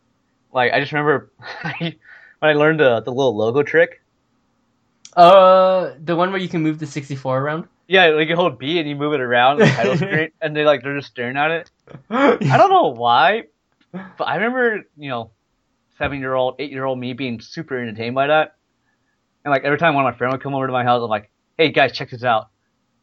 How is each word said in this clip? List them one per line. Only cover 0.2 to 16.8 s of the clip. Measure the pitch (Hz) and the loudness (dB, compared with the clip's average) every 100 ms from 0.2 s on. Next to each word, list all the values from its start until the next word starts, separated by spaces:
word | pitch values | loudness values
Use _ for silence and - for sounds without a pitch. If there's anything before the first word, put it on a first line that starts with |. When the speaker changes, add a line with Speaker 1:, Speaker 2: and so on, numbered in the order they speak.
| _ _ _ | _ _ _
Speaker 1:
like, | 131 120 | -2 0
I | 135 | 0
just | 139 | -2
remember | 147 147 135 - _ - - | -2 0 -2 -4 _ -18 -14
<laughs> | 160 - | -12 -8
when | 165 - _ - - _ | -10 -10 _ -20 -20 _
I | 151 | 2
learned | 147 151 156 | 4 2 4
the, | 135 113 | 4 2
the | 131 | -2
little | 123 131 | -2 0
logo | 107 110 135 | 0 0 0
trick. | 143 160 202 - _ _ _ _ _ _ _ _ _ _ - 175 | 2 2 2 -2 _ _ _ _ _ _ _ _ _ _ -2 6
Speaker 2:
Uh, | 175 190 185 190 185 185 151 127 | 8 10 8 6 4 2 -4 -8
the | 160 | -4
one | 165 185 | -2 -2
where | 190 | -4
you | 180 | -4
can | 175 | -4
move | 156 156 | -4 -4
the | 143 | -8
sixty-four | 151 135 135 131 131 | -10 -10 -8 -4 -4
around? | 147 160 - _ - | -4 -6 -10 _ 0
Speaker 1:
Yeah, | 190 170 | 4 4
like, | 151 156 | 2 0
you | 170 | -2
hold | 175 117 | -2 -4
B | 131 175 | -6 -4
and | 147 | -4
you | 143 | -6
move | 147 | -4
it | 143 | -2
around | 123 120 131 147 | 0 2 4 4
the | |
title | 165 131 120 151 | 2 2 -2 -2
Speaker 2:
<laughs> | |
Speaker 1:
screen, | 196 156 160 _ | -2 -4 -4 _
and | 156 | -6
they, | 151 151 | 0 2
like, | 143 | 0
they're | 143 143 | -2 -10
just | - | -10
staring | - 120 139 | -10 -6 -4
at | 156 | -4
it. | 165 - _ - | -4 -10 _ -20
Speaker 2:
<laughs> | - - | -20 -8
Speaker 1:
I | 240 277 - 156 247 | 0 0 0 2 4
don't | 381 | 4
know | 381 165 | 4 0
why, | 117 120 120 170 220 - _ _ _ _ | -2 0 2 2 0 -8 _ _ _ _
but | 185 190 - - | -18 -14 -10 -6
I | |
remember, | 156 233 254 240 202 - 147 | -4 -4 -2 -2 -2 -10 -14
you | 143 | -10
know, | 120 110 _ _ _ _ _ _ - | -10 -10 _ _ _ _ _ _ -8
seven-year-old, | 143 139 131 131 127 127 | -8 -6 -4 -2 -2 -4
eight-year-old | 143 135 | -10 -8